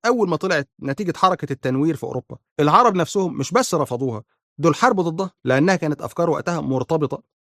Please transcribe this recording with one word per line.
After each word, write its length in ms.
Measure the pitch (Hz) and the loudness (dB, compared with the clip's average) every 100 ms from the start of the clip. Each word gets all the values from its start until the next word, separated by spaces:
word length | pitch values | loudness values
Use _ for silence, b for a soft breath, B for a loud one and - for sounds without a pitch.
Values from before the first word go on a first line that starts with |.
| 233 | -2
أول 220 | 247 190 | 0 0
ما 80 | 151 | 0
طلعت 320 | 190 160 135 _ | 0 -2 -2 _
نتيجة 340 | 139 139 185 - | -6 -4 -4 0
حركة 360 | 185 180 147 | 2 2 -4
التنوير 440 | 135 135 131 156 151 | -4 -2 0 -2 -2
في 80 | |
أوروبا، 320 | - 127 - 117 _ - | -6 -8 -10 -18 _ 0
العرب 340 | 147 185 240 | 4 6 6
نفسهم 440 | 185 151 202 180 147 | 2 -2 -2 -2 -4
مش 140 | 135 | -2
بس 220 | 220 247 | 0 0
رفضوها، 480 | 165 127 123 135 110 - _ _ - | -2 -2 -4 -4 -6 -10 _ _ 0
دول 160 | 160 | 2
حاربوا 300 | - 247 202 | 4 2 2
ضدها، 260 | 170 165 190 - | 0 -4 -8 -4
لأنها 320 | 127 131 175 185 | 0 2 4 2
كانت 260 | 156 143 | 0 -4
أفكار 280 | - - 170 | -6 -2 0
وقتها 300 | 151 175 170 | 0 -2 -4
مرتبطة 640 | 143 131 131 160 143 - - _ | -2 -2 -2 -2 -2 -4 -14 _